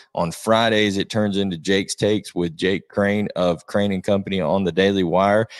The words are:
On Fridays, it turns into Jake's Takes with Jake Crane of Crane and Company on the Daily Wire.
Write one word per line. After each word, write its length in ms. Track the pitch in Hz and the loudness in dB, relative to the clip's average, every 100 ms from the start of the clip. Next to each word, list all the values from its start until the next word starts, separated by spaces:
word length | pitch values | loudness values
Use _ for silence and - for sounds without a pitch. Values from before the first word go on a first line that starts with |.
| - - | -10 -4
On 160 | 85 | -4
Fridays, 680 | - 110 110 117 107 107 98 | -2 2 2 4 4 2 0
it 120 | - | -2
turns 280 | 110 104 98 | -2 0 0
into 200 | 98 82 | -2 -2
Jake's 380 | 80 98 98 - | 0 0 0 -2
Takes 400 | 104 107 - 90 | 0 0 -4 -4
with 220 | 87 80 | -4 -2
Jake 320 | 92 98 - | -2 -2 -4
Crane 400 | - 101 104 101 - | -2 0 0 -2 -2
of 300 | 90 85 - | 0 -2 -4
Crane 240 | 104 101 | -2 0
and 120 | 92 | -2
Company 380 | 98 98 98 95 | 0 -2 -2 -2
on 220 | 76 98 | 0 0
the 80 | 92 | 0
Daily 320 | 82 98 98 | 2 2 2
Wire. 440 | 87 87 101 104 117 | 2 2 4 2 0